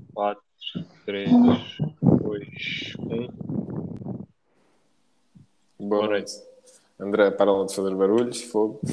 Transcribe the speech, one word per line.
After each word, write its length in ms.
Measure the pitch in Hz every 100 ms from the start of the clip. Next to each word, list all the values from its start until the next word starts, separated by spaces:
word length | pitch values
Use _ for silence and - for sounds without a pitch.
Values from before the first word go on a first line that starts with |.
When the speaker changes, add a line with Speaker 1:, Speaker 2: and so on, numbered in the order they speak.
| -
Speaker 1:
quatro, 280 | 104 104 101 _ _ - - - _ -
três, 240 | 202 196 247 240 - - - - - - -
dois, 720 | 107 104 101 - - - - -
um. 280 | 117 113 123 - - - - - - - - - - _ _ _ _ _ _ _ _ _ _ - _ _ _ -
Speaker 2:
Boa 220 | 104 104
Speaker 1:
Boa 60 | 107
Speaker 2:
noite. 240 | 101 - - - - _ _ _ -
André, 320 | 98 104 98
para 200 | 98 101
lá 140 | 98 95
de 100 | -
fazer 200 | 95 95
barulhos, 460 | 95 113 120 117
fogo. 360 | - 107 110 - -